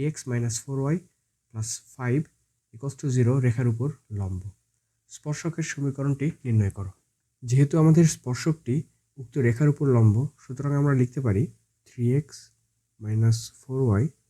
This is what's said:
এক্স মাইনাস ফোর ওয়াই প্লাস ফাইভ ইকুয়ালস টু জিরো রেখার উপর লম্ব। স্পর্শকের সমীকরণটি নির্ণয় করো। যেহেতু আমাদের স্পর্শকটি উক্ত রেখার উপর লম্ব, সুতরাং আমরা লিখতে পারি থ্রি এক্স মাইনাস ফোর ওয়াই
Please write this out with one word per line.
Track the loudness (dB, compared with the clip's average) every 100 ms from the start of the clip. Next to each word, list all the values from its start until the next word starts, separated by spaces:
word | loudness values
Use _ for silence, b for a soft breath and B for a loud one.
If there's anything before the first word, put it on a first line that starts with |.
| -8
এক্স | -6 -6
মাইনাস | -4 -4 -6
ফোর | -8 -6
ওয়াই | -2 -4 -6 _ _ _ _
প্লাস | -10 -8 -10 _ -8
ফাইভ | -4 -2 -4 _ _ _ _
ইকুয়ালস | -14 -12 -8
টু | -2 2
জিরো | 2 2 2
রেখার | 0 0
উপর | 0 -4 -6 -10 -8
লম্ব। | -6 -6 -10 -18 _ _ _ _ _ -14
স্পর্শকের | -8 -6 -6 -6 -6
সমীকরণটি | -4 -4 -2 -2 -2 -2 -4 0
নির্ণয় | 2 2 -2
করো। | -10 -14 _ _ _ _ -2
যেহেতু | 2 2 4
আমাদের | 4 6 4 2
স্পর্শকটি | -6 -4 -4 -4 -4 -4 -6 _ _ -20
উক্ত | -10 -2 0
রেখার | 2 2
উপর | 2 2 6
লম্ব, | 6 4 0 -6
সুতরাং | -14 -8 -4 0
আমরা | 2 2
লিখতে | 0 -2 -2
পারি | 0 -2 -6 _ _ _
থ্রি | -4 0 0
এক্স | -2 -10 -20 _ _ _ _ _
মাইনাস | -6 0 2 2 -4 -16
ফোর | -8 -2 0
ওয়াই | 2 0 -4